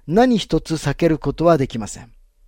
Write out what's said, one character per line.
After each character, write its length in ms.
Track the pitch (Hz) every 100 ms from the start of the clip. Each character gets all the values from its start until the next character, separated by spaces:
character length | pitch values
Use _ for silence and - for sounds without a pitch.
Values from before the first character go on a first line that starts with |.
| -
何 320 | 180 254 226
一 200 | - 160
つ 140 | -
避 220 | 160 - 135
け 120 | 170
る 120 | 156
こ 140 | 151
と 120 | 135 165
は 140 | 160
で 80 | 131
き 100 | 117
ま 80 | 104
せ 160 | -
ん。 100 | - - _ _